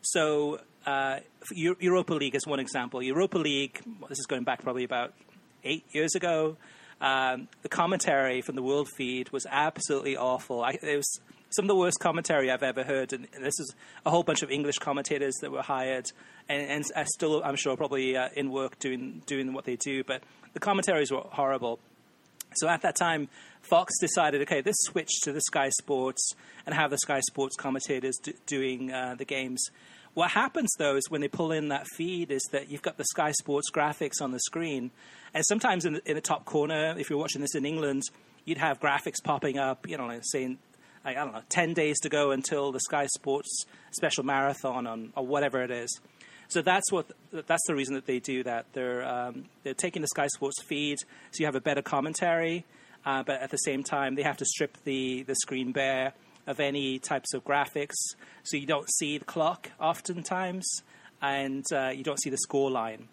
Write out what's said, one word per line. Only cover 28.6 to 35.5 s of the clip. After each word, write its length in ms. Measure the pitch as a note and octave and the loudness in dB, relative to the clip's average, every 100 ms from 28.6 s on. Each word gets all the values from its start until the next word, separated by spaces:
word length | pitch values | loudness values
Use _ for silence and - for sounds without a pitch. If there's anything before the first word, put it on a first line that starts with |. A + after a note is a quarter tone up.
| C3 B2+ C3 | -2 -2 -4
uh, 220 | C3 B2+ B2 | -4 -6 -6
the 80 | C3+ | -6
games." 360 | C3+ C3 B2+ - - - - - | -4 -4 -4 -6 -6 -20 -20 -12
What 160 | - F3 | 0 2
happens, 420 | G3+ C4 - A#3+ - | 4 2 0 -2 0
though, 180 | D3 C#3 | 2 2
is 140 | C3+ | 0
when 100 | D#3 | -2
they 80 | C#3+ | -2
pull 240 | - E3 | 0 0
in 160 | D#3+ D3+ | 0 0
that 180 | C#3 - - | -2 -4 -6
feed 340 | E3 F3+ E3+ | -4 -2 -2
is 100 | C3+ - | -2 0
that 180 | C#3+ C#3 | -4 -4
you've 100 | C#3+ | -6
got 160 | - - | -6 -4
the 80 | |
Sky 280 | C#3+ - D3+ | -4 0 0
Sports 380 | D3 - C#3+ D3 | 0 0 0 0
graphics 520 | - D3+ D3+ D3 - | 0 0 0 -4 -2
on 80 | C#3 | -4
the 100 | B2+ | -2
screen. 500 | - E3 E3 C#3 B2 - - - - | -4 -2 -2 -2 -4 -10 -20 -20 -8
And 100 | D#3+ | -2
sometimes 380 | D#3 | 2